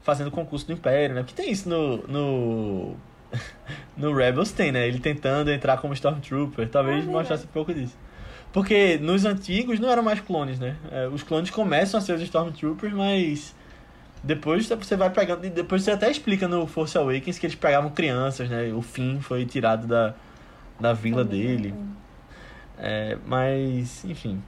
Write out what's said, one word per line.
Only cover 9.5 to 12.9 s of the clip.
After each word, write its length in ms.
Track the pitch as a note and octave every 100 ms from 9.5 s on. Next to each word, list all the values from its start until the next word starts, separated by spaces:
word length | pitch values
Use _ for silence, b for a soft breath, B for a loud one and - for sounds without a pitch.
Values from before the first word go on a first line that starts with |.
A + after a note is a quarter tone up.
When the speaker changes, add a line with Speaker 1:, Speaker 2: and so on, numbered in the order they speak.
| F#3 B3 A3
Speaker 1:
não 120 | B3
eram 100 | A#3+
mais 180 | A3 G#3
clones, 380 | - E3+ C#3 B2+
né? 160 | B2+ D3+ D3+
É, 160 | C3+ B2+
os 140 | C#3+
clones 300 | - D#3+ F3+
começam 480 | - G#3 D#3+ G3 A3
a 20 |
ser 120 | G3
os 80 | E3+
Stormtroopers, 720 | F3+ D#3+ E3+ D#3+ D3+ D#3 G#3